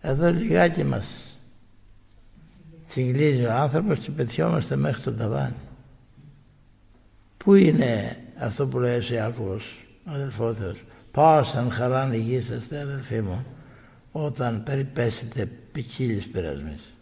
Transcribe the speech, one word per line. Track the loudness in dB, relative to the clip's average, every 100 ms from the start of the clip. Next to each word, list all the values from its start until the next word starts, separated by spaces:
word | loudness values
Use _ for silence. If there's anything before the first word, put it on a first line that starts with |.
Εδώ | 0 2 2
λιγάκι | 2 2 4 4 2
μας | -2 -2 -6 -14 -18 -20 -20 -20 -20 -20 -20 -20 -20 -20 -20 -20 -20 -20 -20 -20 -10
Τσιγκλίζει | -4 -2 2 4 4 2
ο |
άνθρωπος | 2 2 0 0 -2
και | -4
πετιόμαστε | -4 -4 0 0 0 0 0
μέχρι | 0 -2
τον | -4 -4
ταβάνι. | -2 -2 -2 -6 -14 -20 -20 -20 -20 -20 -20 -20 -20 _ -20 _ _ -20 -20 -20 _ _
Πού | 8 10
είναι | 10 6 4 0 -2 -10 -16 -8
αυτό | -6 -2 -2
που | 0
λέει | 0 0
ο | -2
Ιάκωβος, | -2 -2 -4 -6 -6 -10 -18 -20 -20 -10
αδελφό | -8 -8 -4 -4
Θεός; | -2 -6 -8 -14 -20 -6
«Πάσαν | 4 8 8 4 0 -2
χαράν | 0 0 0 0
υγείσαστε, | -2 0 -2 -2 -8 -8 -8
αδελφοί | -8 -8 -6 -4
μου, | -4 -6 -8 -14 -20 -20 -20 -20 -12
όταν | -6 -6 -4 -4 -4
περιπέσετε | -4 -4 -4 -2 -2 -2 -8 -6 -6 -8 -12
ποικίλης | -10 -10 -4 -2 -2 -4
πειρασμής». | -6 -6 -6 -8 -12 -16 -20